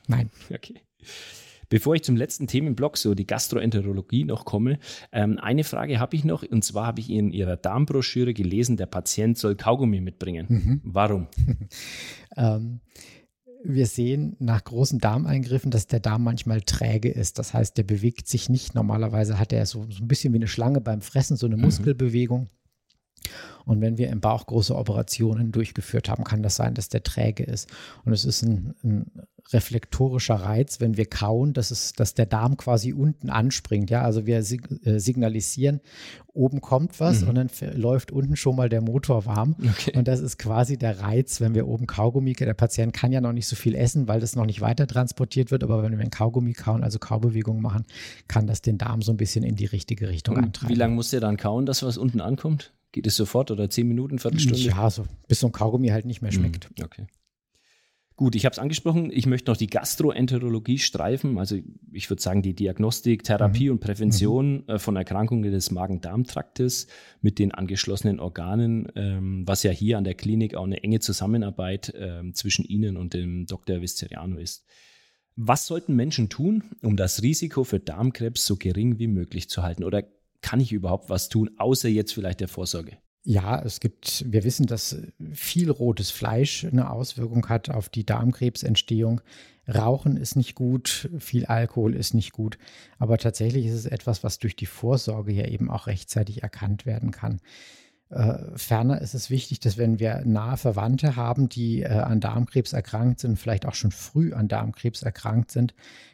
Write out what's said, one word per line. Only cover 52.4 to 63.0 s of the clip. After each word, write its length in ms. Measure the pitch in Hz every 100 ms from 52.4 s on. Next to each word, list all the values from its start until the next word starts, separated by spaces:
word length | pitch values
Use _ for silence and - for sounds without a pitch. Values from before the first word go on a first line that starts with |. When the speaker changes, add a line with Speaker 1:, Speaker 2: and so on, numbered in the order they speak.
| 160 151 - _ _
Speaker 2:
Geht 140 | - 107
es 80 | 104
sofort 340 | 104 120 135
oder 220 | 107 101
zehn 160 | - 120
Minuten, 320 | 120 139 135
Viertelstunde? 400 | - 160 139 123
Speaker 1:
Ja, 280 | 123 95 110
so, 140 | 107 104 - -
bis 120 | -
so 80 | 123
ein 40 |
Kaugummi 360 | - 110 123 127
halt 180 | 107 117
nicht 160 | 120
mehr 100 | 107
Speaker 2:
Mhm. 40 | 98
Speaker 1:
schmeckt. 340 | 87 82 - -
Speaker 2:
Okay. 280 | 82 - 98 _ _ _ _ _ _ _ _ _ _ -
Gut, 200 | 131 113
ich 100 | 127
hab's 140 | -
angesprochen, 500 | 139 156 170 165 165
ich 140 | - 127
möchte 240 | 123 -
noch 80 | 110
die 80 | 107
Gastroenterologie 1120 | - - - 151 - 127 127 120 113 110 131
streifen. 600 | - - 82 135 147 110
Also 180 | 95 101 80 - -
ich 200 | 98 -
würd 100 | 98
sagen, 220 | - 98
die 100 | 95
Diagnostik, 720 | 90 101 90 107 -